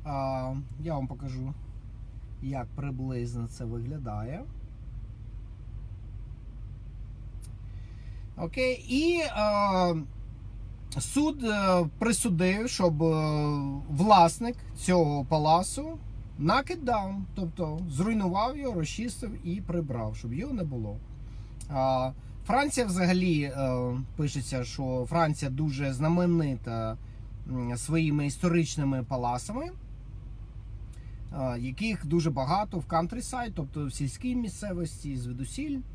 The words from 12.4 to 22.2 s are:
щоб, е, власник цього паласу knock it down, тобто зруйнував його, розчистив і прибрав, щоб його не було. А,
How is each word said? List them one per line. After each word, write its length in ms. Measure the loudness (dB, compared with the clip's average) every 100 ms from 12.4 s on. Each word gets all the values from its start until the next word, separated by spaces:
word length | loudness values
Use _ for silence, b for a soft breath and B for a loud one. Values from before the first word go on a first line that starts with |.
| 4 4 0
щоб, 320 | 4 4 6
е, 120 | 4 4 4 2 2 2 0 -4 -2
власник 680 | 4 10 12 10 6 -4 -4 -8 -2
цього 480 | 4 6 6 4
паласу 760 | 4 4 8 6 6 -4 -6 -8 -10 -10 -10 0
knock 360 | 4 4 2 -2
it 80 |
down, 380 | 2 2 0 -6 -6
тобто 460 | -4 -6 -2 -4 -2 -4
зруйнував 680 | 0 2 2 2 2 0 0
його, 160 | -2
розчистив 760 | -2 -2 -2 -6 -6 -8 -6 -4
і 120 | -4
прибрав, 560 | -2 -2 0 -2 -2 -4
щоб 160 | -4
його 200 | -4 -4
не 120 | -2
було. 320 | -2 -4 -6 -8 -10 B B B B B -4
А, 400 | 2 4 2 0 -4